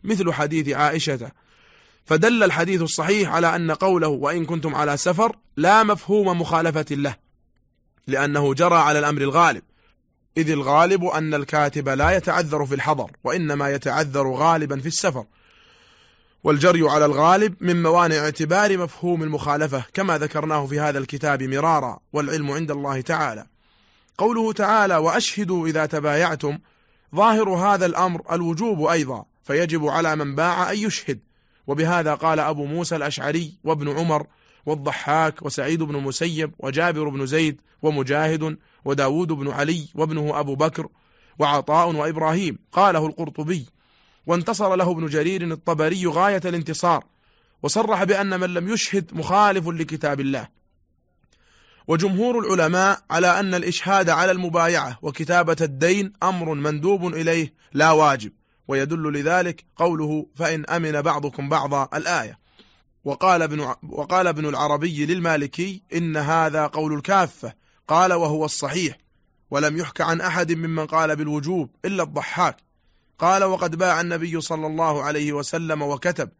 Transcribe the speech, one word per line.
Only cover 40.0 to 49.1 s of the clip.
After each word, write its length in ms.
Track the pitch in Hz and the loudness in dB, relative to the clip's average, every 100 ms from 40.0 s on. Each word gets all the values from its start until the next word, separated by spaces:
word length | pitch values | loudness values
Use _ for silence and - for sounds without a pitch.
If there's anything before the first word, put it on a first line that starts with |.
| 156 156 147 143 | -2 -2 -2 -2
أبو 160 | 143 135 | -4 0
بكر 320 | 156 - 156 _ _ _ _ - | 0 0 -12 _ _ _ _ -2
وعطاء 520 | 147 143 135 156 175 | 2 2 2 2 4
وإبراهيم، 680 | 156 151 160 156 165 185 - _ | 0 -2 0 0 2 -2 -6 _
قاله 340 | - 196 175 156 | 4 4 4 0
القرطبي، 600 | 156 156 - 156 180 120 _ _ _ _ _ - | -4 -8 -6 -4 -4 -6 _ _ _ _ _ -2
وانتصر 480 | 170 175 202 202 180 | 0 0 0 2 2
له 160 | 180 | 2
ابن 140 | 165 160 | 0 -2
جرير 380 | 151 160 190 | 0 0 -2
الطبري 640 | 170 156 - 160 156 185 175 | -4 -4 -2 0 0 0 0
غاية 340 | 156 196 190 180 | 2 2 2 -2
الانتصار، 580 | 170 160 156 175 160 - _ _ _ _ _ | -4 -4 -2 2 2 -2 _ _ _ _ _
وصرح 400 | 175 208 220 196 | -2 0 0 0
بأن 360 | 190 196 202 185 | 2 2 0 -2
من 140 | 185 | -2
لم 160 | 175 180 | -2 -2
يشهد 440 | 226 - 196 165 | -4 -2 -4 -4